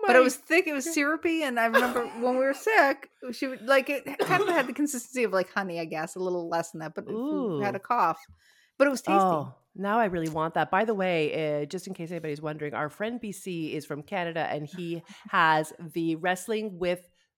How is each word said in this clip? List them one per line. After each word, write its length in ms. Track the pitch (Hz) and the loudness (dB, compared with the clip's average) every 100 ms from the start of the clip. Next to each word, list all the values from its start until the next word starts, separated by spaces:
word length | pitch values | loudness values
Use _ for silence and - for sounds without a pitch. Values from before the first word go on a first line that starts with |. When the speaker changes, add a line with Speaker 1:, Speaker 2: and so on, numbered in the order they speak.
Speaker 1:
But 120 | 415 254 | 6 6
it 20 | |
Speaker 2:
my 60 | |
Speaker 1:
was 100 | 254 | 6
thick. 320 | - - 330 320 | 2 0 2 2
It 60 | |
was 120 | 285 320 | -2 -2
Speaker 2:
God. 80 | |
Speaker 1:
syrupy, 500 | 320 285 320 339 320 | 0 0 0 0 0
and 160 | 285 240 | -2 0
I 60 | 226 | 2
remember 380 | 226 247 240 233 226 | 4 2 0 -4 -2
when 140 | 247 | 0
we 60 | 254 | 2
were 80 | 269 | 0
sick, 560 | 277 427 427 277 - - _ 254 | 0 2 4 4 2 -8 _ -12
she 160 | 226 269 | -6 -6
would, 160 | 240 | -4
like, 260 | 220 269 269 | 2 4 4
it 280 | 277 - 285 | -4 -4 -4
kind 240 | - 370 | 2 2
of 60 | 403 | 4
had 180 | 339 254 | 2 2
the 60 | |
consistency 500 | 240 294 247 - 247 | 0 -2 -4 -6 -2
of, 100 | 214 | 2
like, 200 | 185 180 | 2 0
honey, 260 | 202 190 170 | -4 -4 -6
I 60 | |
guess, 320 | 160 156 165 185 | -6 -6 -6 -4
a 20 | |
little 300 | 185 180 170 | -2 -2 0
less 240 | 170 165 | -2 -2
than 80 | 156 | -6
that. 160 | 156 - | -10 -10
But 80 | |
if 60 | - | -8
you 500 | 214 285 294 226 147 | -6 -4 -2 -2 0
had 140 | 151 190 | -2 -2
a 20 | |
Speaker 2:
Ooh. 20 | |
Speaker 1:
cough, 380 | - 240 170 160 - - _ _ _ - | -2 2 2 0 -8 -20 _ _ _ 2
but 120 | 277 | 2
it 20 | |
was 120 | 254 | 2
tasty. 180 | - 196 | 2 4
Speaker 2:
Oh, 340 | 190 156 127 - _ 180 | 4 2 -2 -12 _ -6
now 240 | 196 226 | 0 2
I 60 | 208 | 2
really 240 | 175 160 | 0 -2
want 240 | 156 160 | -2 -2
that. 140 | 165 151 | 0 2
By 120 | 190 | 2
the 100 | 220 | 2
way, 680 | 202 185 170 151 160 151 147 | 0 2 2 2 0 -2 -2
uh, 40 | 147 | -4
just 200 | 185 190 | -8 -10
in 80 | |
case 160 | 180 165 | -10 -8
anybody's 320 | 170 156 147 | -8 -6 -6
wondering, 320 | 156 151 147 | -6 -6 -6
our 160 | 117 147 | -4 -4
friend 300 | - 214 240 | -4 -6 -6
B 100 | 214 | -8
C 420 | 180 190 170 156 | -10 -8 -6 -4
is 140 | 147 - | -6 -6
from 160 | 147 | -10
Canada, 380 | - 190 170 165 - | -6 -4 -4 -4 -4
and 160 | 151 151 | -4 -6
he 380 | 180 170 170 - - | -8 -8 -8 -10 -20
Speaker 1:
<laughs> 140 | - | -2
Speaker 2:
has 420 | 190 160 156 156 - | 4 6 6 2 -6
the 380 | 165 170 165 160 | -10 -4 -2 0
Wrestling 640 | 180 185 226 214 214 175 | 0 -2 -2 -4 -4 -4
with 280 | 180 180 - _ _ | -2 -2 -6 _ _